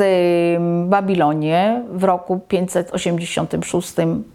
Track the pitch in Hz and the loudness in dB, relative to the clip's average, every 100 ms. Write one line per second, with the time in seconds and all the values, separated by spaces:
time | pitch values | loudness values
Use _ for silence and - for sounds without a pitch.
0 | 196 185 175 170 170 170 170 170 175 202 | 2 4 4 2 2 2 0 0 2 0
1 | 196 180 147 156 151 165 202 240 233 180 | 2 2 2 2 0 2 2 -2 -4 -2
2 | 190 180 180 185 - 180 180 175 175 - | 0 0 -2 -4 -2 -2 0 -2 -2 -4
3 | 180 170 170 - 160 165 165 175 - - | -2 -2 -4 -4 -4 -4 -2 -4 -4 -2
4 | 165 165 - | -2 -2 -6